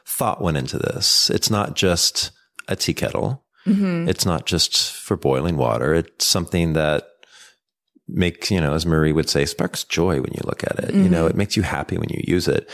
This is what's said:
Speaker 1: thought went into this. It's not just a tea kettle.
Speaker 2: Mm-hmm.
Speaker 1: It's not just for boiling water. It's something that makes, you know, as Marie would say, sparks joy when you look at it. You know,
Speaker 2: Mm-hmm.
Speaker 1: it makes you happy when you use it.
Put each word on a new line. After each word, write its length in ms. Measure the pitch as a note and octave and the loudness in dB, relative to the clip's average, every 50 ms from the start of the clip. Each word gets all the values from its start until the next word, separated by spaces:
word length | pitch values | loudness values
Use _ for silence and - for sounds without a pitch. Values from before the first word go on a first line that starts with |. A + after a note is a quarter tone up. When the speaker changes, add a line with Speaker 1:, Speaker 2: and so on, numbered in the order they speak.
| _ | _
Speaker 1:
thought 340 | - - - B2+ G#2 - - | -8 -4 -2 -2 -2 -2 0
went 160 | G2 E2+ D2+ | 0 0 0
into 220 | C2+ C2 - - - | 0 -2 -4 -4 -4
this. 500 | - - - - - - - - - - | -4 -4 -2 -2 0 2 2 2 2 2
It's 200 | - - - - | 2 0 0 0
not 240 | G#2+ G#2 G#2 - - | 0 0 0 -2 0
just 560 | - G2 F2+ F2 E2+ - - - - - - - _ _ _ _ - - - | 0 2 2 2 2 0 0 0 -2 -4 -6 -8 _ _ _ _ -12 -8 -6
a 80 | G2 | -4
tea 180 | - - - - | -2 -2 -2 -2
kettle. 500 | - - - - - - A2+ C3+ - _ _ _ _ - | -2 -2 -2 -2 -2 -2 -2 -4 -6 _ _ _ _ 0
Speaker 2:
Mm-hmm. 420 | - G3 G3+ G3 F#3 F3 E3+ E3+ F3+ | 2 2 2 2 0 0 0 0 -2
Speaker 1:
It's 160 | F#3 - - | -2 0 0
not 220 | F#3+ E2 - - | 0 0 0 -2
just 460 | - F2 E2 - - - - - - | -2 0 0 0 0 0 0 -2 -2
for 240 | - - - - G2+ | -6 -8 -4 -4 -2
boiling 400 | - - C#2 C2+ C2 D#2 F2+ E2 | 0 2 2 2 2 0 0 0
water. 360 | C#2+ B1 A#1 A1 A#1 B1+ D2 | 2 2 2 2 2 2 2
It's 320 | D#2+ E2 E2 - _ - - | 2 2 0 -2 _ -2 0
something 500 | - - F#2 E2+ - - F2 E2+ E2 D#2 | 0 2 0 0 0 0 0 2 2 2
that 300 | D#2+ D2+ D2+ D2+ C#2+ - - _ _ - _ - - - - _ _ _ _ _ _ _ _ _ _ _ - | 2 2 2 2 0 -2 -6 _ _ -20 _ -20 -20 -20 -20 _ _ _ _ _ _ _ _ _ _ _ -6
makes, 400 | - - F2+ E2+ - - - - | -2 0 0 0 -2 -4 -2 -2
you 80 | G2+ F2 | 0 2
know, 140 | D#2 C#2+ | 2 2
as 140 | D2 D#2+ D#2+ | 0 0 0
Marie 260 | E2+ D#2+ D#2 D#2 D#2 | 2 2 4 4 4
would 160 | D2+ D#2+ D2 - | 2 2 0 2
say, 160 | - C#2+ C#2+ | 0 0 0
sparks 400 | - - - - - - - - | 0 -2 -2 -4 -2 -4 -6 -8
joy 340 | - - D#2+ E2+ F#2 D#2+ C2+ | -4 -2 0 2 2 0 0
when 100 | - - | -2 -4
you 80 | - - - | -6 -8 -6
look 200 | - - - - | -6 -6 -4 -4
at 140 | - - - | -4 -4 -4
it. 160 | - - - | -4 0 2
You 160 | G2 F#2 F2+ | 4 4 4
know, 140 | F2 E2 E2 | 4 4 2
Speaker 2:
Mm-hmm. 60 | E2 | 2
Speaker 1:
it 60 | - | 2
makes 200 | - G#2 - - A2 | 0 -2 0 0 0
you 40 | |
happy 360 | F2 - - C#2 - - - D#2+ | 0 0 -2 -4 -4 -4 -4 -4
when 100 | D#2 - | -4 -4
you 140 | - - - | -4 -4 -2
use 220 | - F2 F2 - E2 | 0 0 0 2 2
it. 180 | - - - - | 0 0 -2 -6